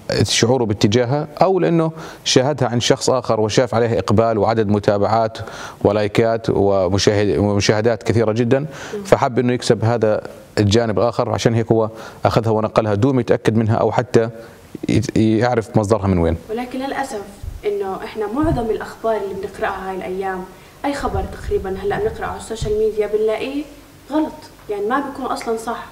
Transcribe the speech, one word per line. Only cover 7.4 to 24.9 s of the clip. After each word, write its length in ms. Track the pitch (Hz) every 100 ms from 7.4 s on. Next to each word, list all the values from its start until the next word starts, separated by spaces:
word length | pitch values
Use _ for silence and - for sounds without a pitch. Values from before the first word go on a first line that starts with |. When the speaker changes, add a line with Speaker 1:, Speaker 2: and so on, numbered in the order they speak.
| 104 101 98 107 113 110
Speaker 1:
كثيرة 300 | - 117 107
جدًا، 340 | 110 120 135 156 - - 208
فحب 340 | - - 139 120
إنه 140 | 123
يكسب 320 | 123 - 107
هذا 380 | 110 120 107 107 - - - -
الجانب 400 | 104 110 117 95
الآخر، 320 | 117 - 117
عشان 240 | 110 127
هيك 180 | 113 110
هو 180 | 113 107 - - -
أخذها 260 | 104 123 113
ونقلها 440 | 107 110 - 107
دون 200 | 101 131
ما 60 | 131
يتأكد 360 | 113 - - 110
منها 200 | 110 113
أو 160 | 113
حتى 360 | 117 - 120 113 - - - - - -
يت-، 280 | - 113 -
يعرف 600 | 110 110 120 120 107 110
مصدرها 300 | 101 107 98
من 120 | 90
وين. 180 | 82 - -
Speaker 2:
ولكن 280 | 220 247 262
للأسف 440 | 269 269 269 208 196 - - - 208
إنه 300 | 202 196 190
إحنا 280 | 214 220 202
معظم 380 | 247 311 247 226
الأخبار 460 | 202 202 - 226 214
اللي 180 | 196
بنقرأها 560 | 190 196 - 208 190 190
هاي 60 | 190
الأيام، 480 | - 185 190 185 180 - - -
أي 100 | 285
خبر 300 | 277 233 196 185
تقريبًا 440 | - - 202 190 190
هلأ 160 | 196 -
بنقرأه 280 | 220 - 180
على 100 | 190
السوشيال 420 | - 226 - 214
ميديا 280 | 220 208 208
بنلاقيه 560 | 214 220 220 262 285 302 - - - -
غلط، 220 | 302 311 - - - -
يعني 160 | 208
ما 140 | 202